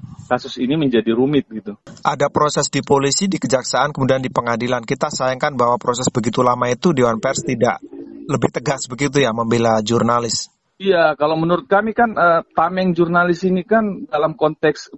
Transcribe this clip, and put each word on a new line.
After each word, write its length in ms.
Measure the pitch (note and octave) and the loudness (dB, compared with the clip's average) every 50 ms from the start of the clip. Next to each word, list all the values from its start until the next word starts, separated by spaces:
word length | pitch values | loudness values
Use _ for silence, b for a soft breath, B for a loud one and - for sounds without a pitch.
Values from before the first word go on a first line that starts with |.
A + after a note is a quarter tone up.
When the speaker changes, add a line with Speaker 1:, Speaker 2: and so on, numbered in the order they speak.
| - - - - - | -20 -20 -20 -14 -4
Speaker 1:
kasus 340 | - B2 B2 - C3 - B2+ | -4 -4 -2 -4 -6 -6 -4
ini 140 | C3 A#2+ D3 | -2 -2 0
menjadi 360 | D#3+ D3+ C#3 A#2+ A2+ G#2+ A#2 | 0 0 2 2 2 2 2
rumit 360 | A2+ A#2 C3 C#3 D3+ C#3 - - | 2 2 2 2 2 0 -2 -2
gitu. 320 | A2 A2 - G#2+ G2+ - - - - - - | -10 -12 -12 -12 -14 -14 -16 -20 -14 -4 -4
Speaker 2:
Ada 260 | - D3 C3 C#3+ C#3+ | -2 0 0 -2 0
proses 380 | - - D3+ D3 - D#3 C#3 - | 2 2 0 0 0 -2 -2 -2
di 140 | - C#3 C3 | -2 -4 0
polisi, 420 | - C#3+ C#3 C#3 C#3 C3+ - F#3+ | 2 2 2 2 0 0 0 -2
di 160 | G3 F#3+ D3 | -2 -2 -2
kejaksaan, 480 | - C3 C3 B2+ B2 - - B2 C3+ D3 | -2 0 -2 -2 -2 -2 -2 0 0 0
kemudian 320 | D3 C#3 C3+ B2 C3 C3 | -2 -2 0 0 0 0
di 80 | C3 A#2+ | 0 -2
pengadilan. 540 | - B2+ A#2+ A#2+ A#2 A2 B2 A#2+ B2+ B2 A#2 | -4 -2 -2 -2 -2 -2 -2 -2 -2 -4 -4
Kita 260 | A2 C#3 B2+ D#3+ D3+ | -4 -4 -2 -2 -4
sayangkan 460 | - - C3+ C3 C3 C3 D3+ D3+ C#3+ | -2 -2 -2 -2 -2 -2 -2 -2 0
bahwa 260 | B2 A#2+ A#2+ A#2+ A#2 | 2 2 2 2 0
proses 260 | - B2+ A#2+ A#2+ B2+ - - | 0 -2 -2 0 0 -2 0
begitu 320 | B2 A2 A#2+ G#2+ - B2 | 0 -2 -2 0 2 2
lama 220 | B2 B2 B2 B2 | 2 2 0 0
itu 260 | B2 B2 - - F3+ D#3+ | -2 -2 0 0 0 2
Dewan 240 | C3 B2 A#2 A2+ | 4 2 2 2
Pers 240 | A2 G2+ C3 C3+ - | 0 -2 -2 -2 -2
tidak 380 | - - C3 A2+ A#2 A#2 F2+ - - - - - - - - - - | -4 -4 -2 0 2 0 0 -2 -6 -18 -18 -18 -18 -16 -16 -14 -8
lebih 220 | - C#3+ B2 A#2+ - - | -4 -2 0 0 0 -2
tegas 320 | D3+ A#2+ D3+ C#3 C3 - | -2 -2 -2 -4 -4 -4
begitu 320 | - B2 A#2 C#3+ C#3+ C3+ | -10 -4 -2 -2 0 2
ya 160 | C#3+ C3 A#2 A2 | 2 2 2 0
membela 480 | A2+ A#2 A2+ A#2+ A#2 A#2 A2+ A2+ A2 | -2 0 0 2 2 4 4 2 2
jurnalis. 720 | G#2+ G#2+ A#2 A#2 A2+ A#2 A#2+ A#2+ A#2+ A2+ - - - - _ _ _ _ _ - | 2 2 0 2 2 2 2 0 0 -2 -6 -6 -8 -10 _ _ _ _ _ -6
Speaker 1:
Iya, 320 | F#3+ G3 F3+ E3+ E3 D#3 D3+ | 0 0 2 2 2 2 0
kalau 240 | - D3 D3+ D#3+ | 0 0 0 0
menurut 320 | D#3+ D#3+ E3+ F3+ E3+ C3+ - | 0 2 0 0 0 0 2
kami 240 | G3 G3+ G#3 A3 G#3+ | 0 2 2 0 0
kan, 240 | - A#3+ A3+ G#3 | 0 0 0 2
eh, 240 | - E3+ F3 E3 E3 - _ - | 2 2 4 4 2 0 _ -2
tameng 400 | - D#3+ F3 F#3 F#3 F#3+ F#3 E3+ | 0 0 0 0 0 0 0 2
jurnalis 480 | E3 E3+ E3 F3 F3 F3 F3+ E3+ E3+ F#3+ | 2 2 2 4 2 2 2 0 0 0
ini 160 | F#3 F#3 F#3 | 0 0 0
kan 480 | E3+ - G#3+ A3+ G#3+ G#3 F#3 - - - | 0 2 2 2 2 0 -4 -8 -10 -6
dalam 240 | - D3 D#3+ D#3 D#3 | -4 -2 -2 -2 0
konteks 560 | - D#3 D3+ D#3 - - D3+ D3 - - - - | 0 0 0 0 2 0 0 0 -2 -8 -20 -20